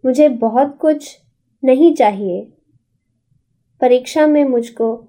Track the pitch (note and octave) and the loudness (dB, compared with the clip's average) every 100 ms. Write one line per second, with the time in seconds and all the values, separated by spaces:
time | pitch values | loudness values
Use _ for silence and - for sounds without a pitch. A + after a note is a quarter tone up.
0 | C4 C4 D4+ A#3 A3+ A3+ C#4+ C#4 D#4 D4+ | -2 2 2 2 -2 0 -2 -2 -2 -2
1 | - - _ _ _ _ C4 C4 E4 - | -6 -20 _ _ _ _ 0 4 2 4
2 | A3 G3+ G3 F3+ G#3+ _ _ _ _ _ | 0 0 -8 -8 -12 _ _ _ _ _
3 | _ _ _ _ _ _ _ _ B3+ B3 | _ _ _ _ _ _ _ _ 0 0
4 | B3+ D#4+ D4+ D4 C#4 B3 A#3 - A3+ A#3 | -2 0 2 2 0 -2 -6 -6 -6 -6